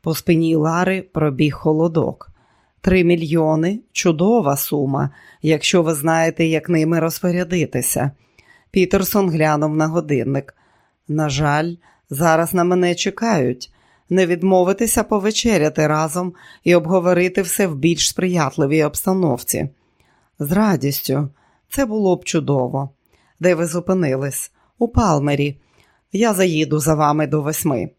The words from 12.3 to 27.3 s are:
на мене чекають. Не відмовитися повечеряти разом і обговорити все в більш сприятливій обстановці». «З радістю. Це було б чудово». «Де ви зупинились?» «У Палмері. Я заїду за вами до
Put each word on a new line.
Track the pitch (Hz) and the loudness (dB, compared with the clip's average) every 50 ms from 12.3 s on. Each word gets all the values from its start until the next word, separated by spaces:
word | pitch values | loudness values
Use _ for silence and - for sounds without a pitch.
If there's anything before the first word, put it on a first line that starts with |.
| 160 160 170 165 - | 4 4 2 0 0
на | 185 170 | 0 2
мене | 175 180 180 180 175 175 | 2 2 2 2 2 0
чекають. | 175 - 202 196 - 233 233 220 170 131 120 127 - - - _ _ _ _ _ _ _ _ | -2 -4 -6 -4 -4 -2 0 0 0 0 0 -2 -6 -10 -20 _ _ _ _ _ _ _ _
Не | 175 185 185 | 2 2 2
відмовитися | 170 175 170 170 190 190 185 180 180 196 190 233 220 - - - | 2 0 0 2 2 4 4 4 2 0 0 0 -2 0 -2 0
повечеряти | - 220 208 190 214 214 - - 240 220 180 147 151 147 156 151 | 0 -2 -2 0 -2 -4 -2 -2 0 2 2 2 0 0 0 0
разом | 151 151 151 160 160 151 180 180 185 175 - - - - - _ | 0 0 0 -2 -2 -4 -4 -6 -6 -8 -10 -20 -20 -20 -6 _
і | 165 175 | 2 2
обговорити | 175 160 160 185 190 170 180 180 175 180 185 185 - 196 | 2 4 2 0 2 2 2 2 2 2 0 0 -2 -4
все | - - - 202 | -4 -2 -2 -2
в | 185 156 | -2 -2
більш | 139 135 165 170 151 - - | 0 0 0 0 2 -2 -4
сприятливій | - - 175 185 180 175 151 135 - - 151 139 147 160 151 | -2 -2 -2 0 0 0 0 -2 0 -2 0 0 2 2 0
обстановці». | 151 151 - - - 190 190 185 160 127 120 - - - - 76 143 - _ _ _ _ _ _ _ _ _ _ _ _ _ | 0 -2 -4 -2 -2 0 0 2 0 0 -2 -4 -6 -4 -4 -4 -6 -8 _ _ _ _ _ _ _ _ _ _ _ _ _
«З | 151 143 170 | -4 -2 0
радістю. | 202 214 214 190 143 123 143 139 - - - 135 139 151 139 - _ _ _ _ _ _ _ | 2 2 2 2 0 0 -2 -4 -4 -4 -4 -2 -2 -2 -6 -8 _ _ _ _ _ _ _
Це | - - 277 | -4 -4 -2
було | 233 214 220 208 190 180 | -2 -2 0 2 2 0
б | 175 - | 0 -2
чудово». | - - 170 143 131 143 135 127 123 - 135 139 135 _ _ _ _ _ _ _ _ _ _ | -4 -4 -4 -2 0 0 0 0 -2 -4 -6 -6 -6 _ _ _ _ _ _ _ _ _ _
«Де | 160 180 180 | 0 0 2
ви | 160 170 | 2 -2
зупинились?» | 165 151 175 170 175 190 190 175 147 131 135 135 143 131 - - - _ _ _ _ _ _ | -4 -4 -6 -2 -2 0 0 0 0 -2 -2 -4 -6 -8 -8 -12 -12 _ _ _ _ _ _
«У | 233 233 | -4 -2
Палмері. | 240 - 240 202 160 147 139 147 143 139 143 147 143 - _ _ _ _ _ _ _ _ _ _ - | 0 0 2 2 2 2 0 0 0 0 -2 -4 -4 -10 _ _ _ _ _ _ _ _ _ _ -2
Я | 196 226 233 208 | 0 0 0 2
заїду | 180 190 185 165 156 156 143 143 151 | 2 0 0 2 0 0 0 0 -2
за | 143 156 160 | 0 0 0
вами | 147 156 147 147 156 156 | 2 2 2 2 0 -2
до | 139 | -2